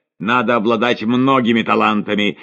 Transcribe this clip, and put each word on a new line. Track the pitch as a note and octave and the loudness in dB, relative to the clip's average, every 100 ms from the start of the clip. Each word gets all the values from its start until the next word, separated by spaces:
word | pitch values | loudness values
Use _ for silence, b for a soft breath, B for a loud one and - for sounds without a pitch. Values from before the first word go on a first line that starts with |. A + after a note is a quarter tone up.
| _ - | _ -10
надо | F#2+ B2 A2+ A#2+ | -2 0 2 0
обладать | G#2 A2+ A#2+ A#2 | 0 0 0 -2
многими | A2 B2 C3 C3+ A#2+ A2+ | -2 0 2 2 2 0
талантами | A2 A2 G#2+ G#2 F#2+ G#2 G#2 - | 0 0 0 0 -2 -2 -2 -4